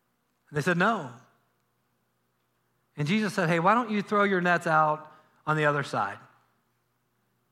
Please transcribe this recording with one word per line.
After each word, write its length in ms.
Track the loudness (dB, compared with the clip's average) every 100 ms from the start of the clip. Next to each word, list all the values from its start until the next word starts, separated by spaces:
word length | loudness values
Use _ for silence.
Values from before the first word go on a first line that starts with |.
| _ _ _ _ _
And 80 | -4
they 40 |
said, 160 | -2 2
"No." 320 | 0 0 -6 -14 -20 _ _ _ _ _ _ _ _ _ _ _ _ _ _ _ _ -6
And 120 | -2
Jesus 260 | 0 -2
said, 160 | -2 0
"Hey, 100 | 2
why 140 | 2
don't 160 | 2 0
you 120 | -4
throw 220 | -2 0
your 180 | 2 2
nets 260 | 2 0 2
out 420 | 2 2 0 -6 -20 _ _ -4
on 100 | 0
the 80 | 0
other 180 | 0
side?" 340 | -2 -4 -6 -8 -20 _ _ _ _ _ _ _ _ _ _ _ _